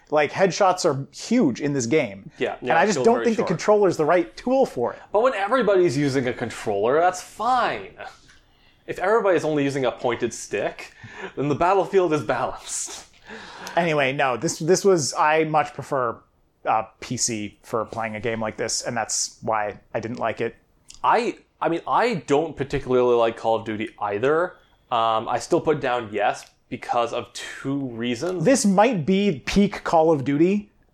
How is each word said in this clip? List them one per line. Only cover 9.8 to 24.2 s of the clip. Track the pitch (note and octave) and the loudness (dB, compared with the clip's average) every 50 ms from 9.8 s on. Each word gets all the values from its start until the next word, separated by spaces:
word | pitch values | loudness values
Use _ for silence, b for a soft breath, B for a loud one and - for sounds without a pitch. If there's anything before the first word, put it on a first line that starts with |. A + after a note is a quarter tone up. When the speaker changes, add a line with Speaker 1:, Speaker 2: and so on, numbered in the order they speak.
| B2+ | -2
Speaker 2:
a | A2+ | -2
pointed | - - - B2 A#2 - B2 A2+ - | -2 -2 -2 -2 -2 0 -2 -4 -4
stick, | - - - - G2+ B2+ E3+ - - - - B B B B B B F#3+ F#3 B | -8 -8 -6 -4 -4 -4 -4 -6 -10 -16 -18 B B B B B B -14 -12 B
then | - C3+ D3 | -4 -2 -2
the | E3 | 0
battlefield | D#3+ E3+ F3+ G3+ G3 E3+ - G3 F#3+ F3+ E3 | 2 2 2 4 2 2 2 2 2 2 4
is | D3+ D3 A2+ | 0 0 0
balanced. | C#3 B2+ A#2+ B2+ G2 - - - - - - - - - - - - _ _ B B G#3+ A3+ B B B B B B B | -2 -2 -2 -4 -6 -6 -10 -12 -10 -8 -8 -8 -10 -12 -14 -16 -20 _ _ B B -18 -18 B B B B B B B
Speaker 1:
Anyway, | E3+ F3 E3 D3+ D3 C#3 B2+ | 0 0 2 2 2 2 0
no, | C#3 C#3+ C#3+ C3 A#2+ | 0 0 0 0 0
this, | A2+ D#3+ D#3+ - - | -2 -2 -4 -4 -2
this | E3 D3+ F#3 F3 - | 2 2 2 4 4
was, | G3 F#3 E3 C3 - - | 4 4 4 2 -2 0
I | E3+ D#3+ D3+ D#3 D#3+ D#3+ | 0 2 4 4 2 2
much | D#3 D#3 D3+ D3 - | 2 2 0 0 0
prefer, | - - C3 - C#3+ C3+ B2 A#2 A2 - - _ _ _ _ _ _ _ - | -6 -12 -8 -4 -2 -2 -2 -2 -4 -8 -14 _ _ _ _ _ _ _ -4
uh, | D3+ A#2 A2 G#2+ - _ _ | -2 0 0 -2 -4 _ _
P | - - B2+ | -10 -8 -6
C | A2+ - - A2+ G#2 G#2 G2 - _ | -4 -4 -4 -4 -6 -6 -8 -12 _
for | _ - - A2+ G#2+ | _ -6 -4 -4 -4
playing | - - A2+ A2+ A2 G#2+ | -4 -6 -8 -8 -6 -8
a | G#2+ | -6
game | G#2+ A#2 A2+ A2+ | -4 -4 -4 -2
like | A2 A2 G#2+ | -4 -6 -6
this, | - B2 A2 - - | -6 -6 -4 -4 -6
and | - C3+ B2 | -6 -6 -4
that's | A#2 G#2+ - - - - - - _ | -4 -4 -4 -4 -4 -6 -6 -8 _
why | - A2+ A2 G#2+ G#2+ G#2 G2 - - _ - | -4 -2 -2 -2 -2 -4 -8 -12 -14 _ -8
I | B2 | -8
didn't | G#2 A2 B2 A#2+ | -6 -6 -6 -4
like | A2+ A2+ G#2+ - | -4 -4 -4 -4
it. | A#2 - - _ _ _ _ _ _ _ - - - | -6 -6 -6 _ _ _ _ _ _ _ -10 -2 0
Speaker 2:
I, | C3 E3 A3+ A#3+ F#3 - - _ _ _ _ | 2 2 2 0 -2 -6 -8 _ _ _ _
I | - D#3+ | -4 -4
mean, | E3 D#3+ - | -4 -4 -4
I | - C3+ E3+ A3 B3 A3+ D3 - | -2 0 0 0 0 -2 -4 -2
don't | - C#3 D3 E3 D#3+ C#3 | 0 0 0 0 -2 -4
particularly | - C3+ - - C3+ - B2 B2+ B2 B2 B2 A#2+ | -8 -6 -6 -6 -6 -2 0 2 2 4 4 4
like | A#2 A2+ A#2 A2+ | 4 2 2 0
Call | - - A2+ A2+ | -2 -2 0 0
of | A2 G#2+ | 0 -2
Duty | A2+ G#2+ G#2 A2 - - - | -6 -6 -6 -6 -8 -8 -8
either. | G#2 G#2 G#2 G#2 | -6 -4 -2 -2